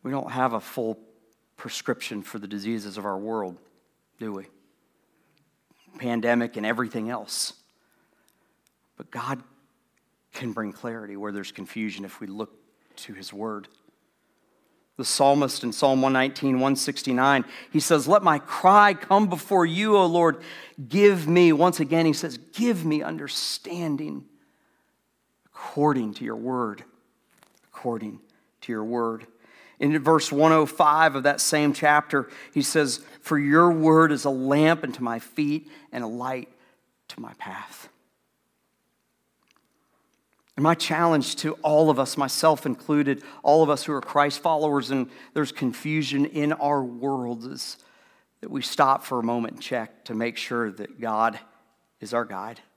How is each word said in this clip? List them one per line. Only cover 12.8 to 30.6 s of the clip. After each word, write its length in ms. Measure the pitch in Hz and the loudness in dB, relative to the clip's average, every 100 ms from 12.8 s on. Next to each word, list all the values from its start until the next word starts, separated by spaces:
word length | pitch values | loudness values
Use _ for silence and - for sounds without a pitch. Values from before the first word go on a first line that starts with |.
| _ - | _ -20
to 180 | - | -18
His 180 | 98 95 | -16 -16
Word. 360 | 101 110 104 104 _ _ _ _ _ _ _ _ _ _ _ _ - | -10 -10 -10 -14 _ _ _ _ _ _ _ _ _ _ _ _ -10
The 80 | 123 | -6
psalmist 580 | - 139 143 139 - | 2 4 4 0 -4
in 80 | 123 | -8
Psalm 300 | 113 143 131 | -2 0 2
one 120 | 131 | 2
nineteen, 460 | 131 131 135 139 131 | 2 0 -2 -2 0
one 160 | 131 135 | 0 -2
sixty-nine, 680 | - 139 - 123 135 139 117 - - | -4 -6 -4 2 4 2 0 -12 -4
he 80 | 156 | -4
says, 280 | - 156 135 | 2 2 4
"Let 160 | 202 | 4
my 160 | 190 147 | 4 0
cry 560 | - - 185 202 208 190 | -2 2 6 8 6 4
come 320 | - 196 208 | 2 2 2
before 400 | 175 - 196 170 | -2 0 2 2
you, 280 | 170 214 208 | 2 4 4
O 80 | 180 | 6
Lord. 340 | 170 165 147 - - - - 127 | 4 4 2 -8 -20 -20 -16 -4
Give 380 | 160 202 190 151 | 6 6 6 2
me," 260 | 175 175 | 6 6
once 260 | 151 175 175 | 6 4 2
again, 280 | 147 165 165 | 0 2 2
he 60 | |
says, 260 | 147 165 123 - | 0 -4 -10 -16
"give 300 | - 240 202 | -4 -2 0
me 200 | 165 151 | -2 -2
understanding 1200 | - 160 143 - - - - 175 165 143 151 71 - _ _ _ _ _ _ _ _ _ _ _ _ | -4 -10 -8 -8 -6 -8 -10 -8 -6 -6 -6 -12 -16 _ _ _ _ _ _ _ _ _ _ _ _
according 720 | - - - 151 135 110 101 | -16 -12 0 0 2 -4 -8
to 100 | 117 | -10
your 100 | 113 | -8
word," 480 | 117 127 113 104 - _ _ _ _ _ _ _ _ | -6 -4 -4 -8 -16 _ _ _ _ _ _ _ _
according 480 | - 123 113 107 - _ _ _ _ | -12 -8 -8 -10 -14 _ _ _ _
to 100 | - | -10
your 120 | 113 | -8
word. 440 | 107 120 117 113 - _ _ _ - _ | -6 -4 -4 -6 -14 _ _ _ -20 _
In 180 | 131 156 | 0 0
verse 340 | 139 160 - | 4 2 2
one 200 | 143 156 | 4 6
oh 160 | 160 | 6